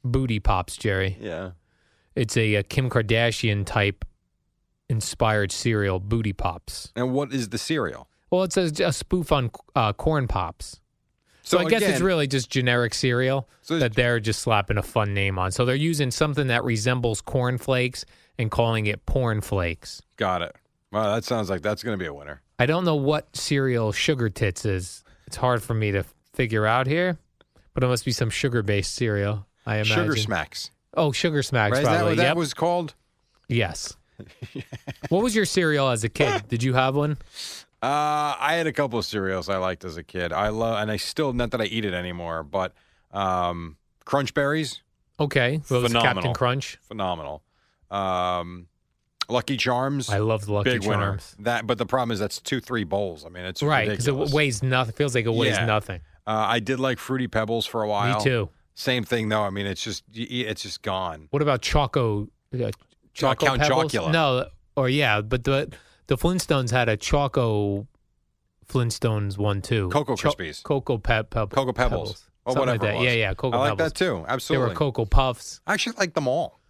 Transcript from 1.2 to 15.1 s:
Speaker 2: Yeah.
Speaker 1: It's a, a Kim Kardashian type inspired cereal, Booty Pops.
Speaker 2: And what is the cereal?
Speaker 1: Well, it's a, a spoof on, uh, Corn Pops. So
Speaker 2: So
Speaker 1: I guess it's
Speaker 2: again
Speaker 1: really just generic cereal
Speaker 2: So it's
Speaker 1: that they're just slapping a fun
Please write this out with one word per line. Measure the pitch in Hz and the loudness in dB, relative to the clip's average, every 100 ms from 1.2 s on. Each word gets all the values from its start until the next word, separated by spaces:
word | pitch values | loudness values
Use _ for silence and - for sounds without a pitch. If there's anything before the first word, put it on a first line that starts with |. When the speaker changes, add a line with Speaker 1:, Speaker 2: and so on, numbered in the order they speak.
Speaker 2:
Yeah. | 110 82 92 87 _ _ _ _ _ | -8 -8 -8 -12 _ _ _ _ _
Speaker 1:
It's | - 117 - | -4 0 2
a, | 110 104 | 2 2
a | |
Kim | 98 - 131 | 0 -2 2
Kardashian | 123 107 113 117 - 113 104 | 0 2 4 2 2 0 0
type | 98 113 101 - - _ _ _ _ _ _ _ - | 0 2 2 0 -12 _ _ _ _ _ _ _ -4
inspired | 110 - - 110 107 98 | -4 -2 0 2 4 0
cereal, | - 120 110 101 92 | 0 0 2 2 0
Booty | 101 113 107 | 0 0 0
Pops. | 95 92 85 - - - | -2 -4 -4 -12 -14 -10
Speaker 2:
And | - 127 | -4 0
what | 131 143 | 0 0
is | 131 110 | -4 -4
the | 117 | -6
cereal? | - 156 92 62 - _ _ | -4 -2 -2 -6 -16 _ _
Speaker 1:
Well, | 180 | 0
it's | 185 190 | 2 2
a, | 175 151 | 0 0
a | 175 | 0
spoof | - - 185 160 | 0 -2 -2 2
on, | 147 120 - _ | 0 0 -6 _
uh, | 139 107 | 0 0
Corn | - - 156 123 | 2 0 0 0
Pops. | 92 85 - - - _ _ _ _ _ _ | -2 -2 -8 -16 -16 _ _ _ _ _ _
So | - 175 | 2 2
Speaker 2:
So | 175 | 4
Speaker 1:
I | |
guess | 226 | 2
it's | 202 139 | 4 2
Speaker 2:
again | |
Speaker 1:
really | 185 170 139 | 2 2 2
just | 135 113 | 0 0
generic | 131 127 123 120 | 0 4 4 2
cereal | - 131 120 127 135 - _ | 0 2 2 2 0 -4 _
Speaker 2:
So | - 165 | -4 0
it's | |
Speaker 1:
that | 123 | 2
they're | 110 120 120 | 4 2 2
just | 110 104 | 0 -2
slapping | - 107 101 107 | 2 2 2 -2
a | |
fun | - 117 104 | 0 0 0